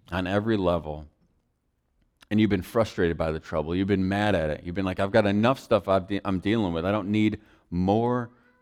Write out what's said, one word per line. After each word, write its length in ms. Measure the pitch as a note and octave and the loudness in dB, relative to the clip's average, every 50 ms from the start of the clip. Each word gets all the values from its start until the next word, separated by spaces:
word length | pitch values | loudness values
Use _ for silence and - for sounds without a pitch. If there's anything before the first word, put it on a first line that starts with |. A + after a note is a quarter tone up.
| _ - | _ -8
on 160 | E2+ F#2 F2+ F2+ | -6 -4 -2 0
every 280 | G2 G#2 G#2+ A2+ A2 | 0 0 0 0 0
level. 480 | G2+ F#2 F2 F2 E2+ D#2 D2+ D2+ D#2 D2+ D2 _ _ _ _ _ _ _ _ _ _ _ _ _ _ _ _ _ _ _ _ _ _ - _ | 2 2 0 0 0 -4 -8 -10 -12 -14 -18 _ _ _ _ _ _ _ _ _ _ _ _ _ _ _ _ _ _ _ _ _ _ -6 _
And 80 | G#2 G#2+ | 2 2
you've 120 | A2 G2 | 4 4
been 120 | G2+ F#2 | 2 0
frustrated 540 | F2 - - A#2 G#2+ - - G#2+ F2+ E2+ D#2+ | -2 -2 0 0 0 0 0 0 0 0 0
by 160 | D2+ E2 D#2+ | -2 -2 -4
the 80 | D#2 D#2 | -4 -6
trouble. 340 | - - E2 D#2 D2+ D#2+ F2 | -8 -6 -4 -4 -2 -2 -2
You've 140 | F#2+ G2 F#2+ | -2 0 0
been 180 | G2+ F#2+ F#2+ F#2+ | 0 0 0 0
mad 260 | G2 G2+ G#2 G#2 F#2+ | 0 0 0 0 0
at 160 | E2+ D#2 D2+ | 0 0 -2
it. 120 | D2 - | -4 -6
You've 120 | - F2 E2+ | -8 -8 -6
been 100 | G2 F#2+ | -4 -4
like, 160 | F#2 F2 - | -4 -2 -2
"I've 100 | G2 G2 | -2 2
got 160 | A2 A2+ G#2 | 2 2 4
enough 320 | G2+ G2+ G#2 A2 B2 C#3 - | 4 2 4 2 2 2 0
stuff 300 | - - A#2 G2+ - G2 | 0 0 0 0 2 2
I've 180 | F#2+ G2 F2+ | 2 2 2
de-, 140 | G2 G2+ G2 - | -2 -4 -4 -2
I'm 160 | G2+ F#2+ F2+ | -2 -2 -2
dealing 340 | F2+ G2+ A2+ A#2 G#2 F2 E2+ | 0 0 0 0 0 -2 -2
with. 100 | D#2+ E2+ | -2 -2
I 80 | F#2+ | 0
don't 160 | G#2 G#2+ F2 G2+ | -2 -2 -2 0
need 320 | G#2 G#2+ G#2+ G#2+ G#2+ - - _ _ _ _ _ | 0 2 2 2 0 -2 -8 _ _ _ _ _
more 600 | E2+ F2 F#2 F#2+ G#2 A2+ A#2 A#2+ B2 B2 A#2 A2+ - _ _ _ _ _ | -2 0 2 2 2 2 2 0 -2 -2 -4 -8 -12 _ _ _ _ _